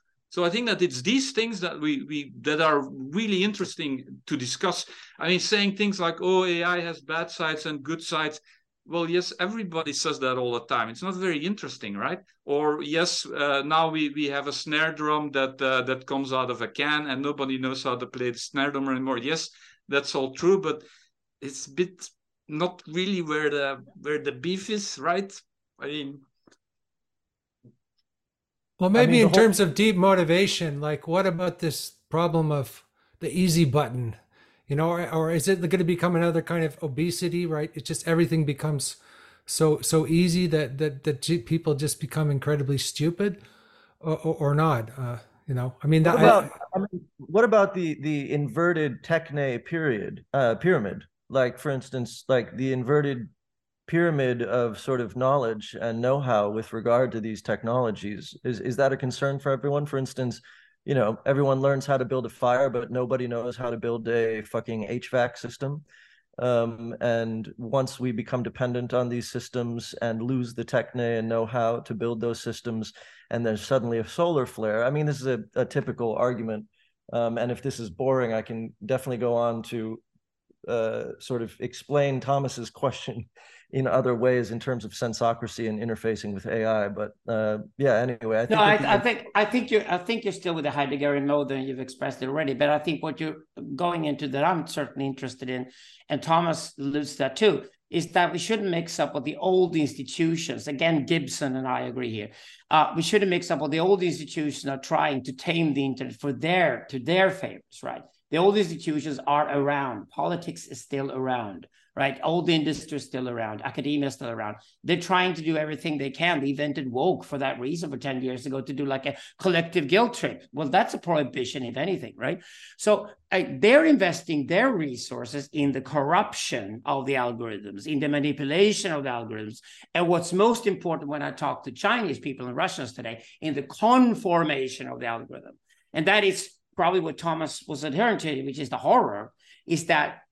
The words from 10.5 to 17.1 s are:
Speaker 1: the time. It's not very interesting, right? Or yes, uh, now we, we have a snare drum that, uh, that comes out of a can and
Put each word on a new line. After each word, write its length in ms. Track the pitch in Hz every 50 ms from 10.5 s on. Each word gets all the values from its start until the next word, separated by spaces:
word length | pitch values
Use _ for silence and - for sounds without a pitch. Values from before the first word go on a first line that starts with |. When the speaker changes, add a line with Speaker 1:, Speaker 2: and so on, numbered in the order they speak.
Speaker 1:
the 140 | 120 120 120
time. 240 | - 135 120 113 113
It's 120 | 113 -
not 140 | 185 185 180
very 220 | 180 190 185 160
interesting, 580 | 143 151 190 208 - - 131 123 - 120 104 101
right? 240 | 98 117 143 180 196 - _ _ _ -
Or 380 | 143 143 147 151 151 151 151
yes, 440 | 147 147 151 165 175 170 - - -
uh, 360 | 139 - 147 143 143 139 139
now 280 | 139 151 156 160 165 160
we, 200 | 160 160 151 143
we 160 | 143 151 147
have 220 | 139 139 143 135
a 40 | 143
snare 400 | 135 - - 160 151 151 160 160
drum 400 | 156 151 151 151 151 151 151 147
that, 300 | 135 135 135 131 135 -
uh, 220 | 139 131 131 127 120
that 220 | 131 131 131 131
comes 280 | - 139 135 139 127 131
out 180 | 131 127 123
of 100 | 120 117
a 60 | 113
can 400 | 104 - - 143 151 151 151 151
and 140 | 143